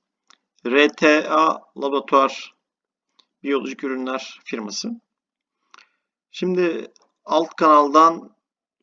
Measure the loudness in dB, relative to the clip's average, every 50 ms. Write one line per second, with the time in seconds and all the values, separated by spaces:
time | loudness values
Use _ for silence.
0 | _ _ _ _ _ _ _ _ _ _ _ _ -6 -2 2 2 2 2 2 2
1 | 2 2 2 2 0 -2 0 0 0 0 -2 -4 -8 _ _ -8 -6 -4 -4 -4
2 | -2 0 2 2 2 2 -2 -6 -16 -20 _ _ _ _ _ _ _ _ _ _
3 | _ _ _ _ _ _ _ _ -6 -4 -4 -4 -4 -6 -10 -10 -8 -8 -6 -6
4 | -6 -6 -8 -8 -10 -12 -20 -20 _ -12 -10 -10 -8 -10 -10 -10 -10 -10 -12 -12
5 | _ _ _ _ _ _ _ _ _ _ _ _ _ _ -20 -20 _ _ _ _
6 | _ _ _ _ _ _ -12 -6 -4 -2 -2 0 0 -2 -2 -4 -10 -14 _ _
7 | _ _ _ _ _ -4 -2 -2 -2 -2 -2 0 4 6 6 6 4 4 4 4
8 | 4 4 4 0 -8 -18 _ _ _ _ _ _ _ _ _ _